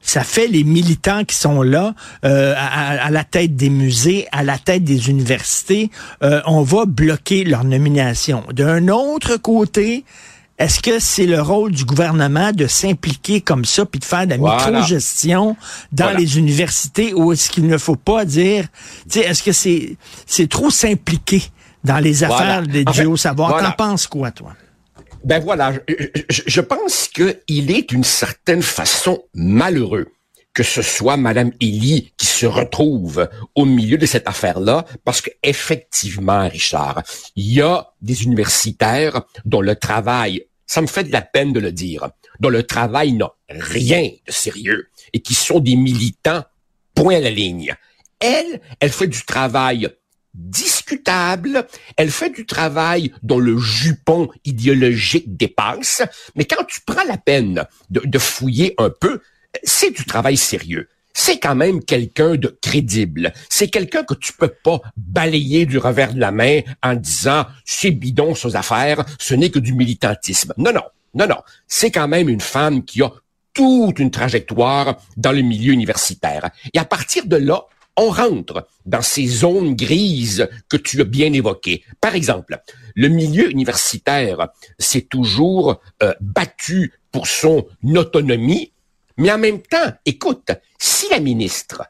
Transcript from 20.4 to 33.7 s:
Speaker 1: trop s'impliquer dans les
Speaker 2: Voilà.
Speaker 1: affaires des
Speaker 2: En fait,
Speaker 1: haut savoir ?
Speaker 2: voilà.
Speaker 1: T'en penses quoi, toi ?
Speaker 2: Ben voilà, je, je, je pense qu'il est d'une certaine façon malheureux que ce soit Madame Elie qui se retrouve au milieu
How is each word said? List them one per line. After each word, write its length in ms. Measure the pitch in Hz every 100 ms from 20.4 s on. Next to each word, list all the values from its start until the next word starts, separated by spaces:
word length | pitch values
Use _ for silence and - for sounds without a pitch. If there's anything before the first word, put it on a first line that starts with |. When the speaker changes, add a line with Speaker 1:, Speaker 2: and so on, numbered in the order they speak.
| 165
Speaker 1:
trop 220 | - 277
s'impliquer 720 | - 226 208 - 160 - 196 - - - _
dans 140 | 135 139
les 260 | 151 147
Speaker 2:
Voilà. 100 | 156 120
Speaker 1:
affaires 260 | 190 190
des 220 | 165 143 143
Speaker 2:
En 60 |
fait, 100 | 135
Speaker 1:
haut 140 | 160 165
savoir ? 320 | 165 143 165
Speaker 2:
voilà. 220 | 160 190
Speaker 1:
T'en 180 | - 214
penses 160 | 196 -
quoi, 240 | 151 127
toi ? 240 | - - - _ _ _ _ - -
Speaker 2:
Ben 160 | 135 160
voilà, 360 | 160 185 135 135 -
je, 200 | 156 143 147 -
je, 120 | 135 -
je 140 | 127
pense 440 | - 285 415 - -
qu'il 640 | - 180 - - 151 143
est 160 | 202 -
d'une 140 | 127
certaine 580 | 123 - - - - 170
façon 600 | 170 - 78 - - 180 -
malheureux 720 | 80 85 107 175 165 110 98 - _ _ _ _
que 80 | -
ce 180 | 117 -
soit 380 | - - 110 143
Madame 320 | 123 113 120 -
Elie 540 | 113 107 120 156 - -
qui 80 |
se 220 | - - 117
retrouve 840 | - 123 - 151 131 87 76 87 110 110
au 120 | -
milieu 320 | 139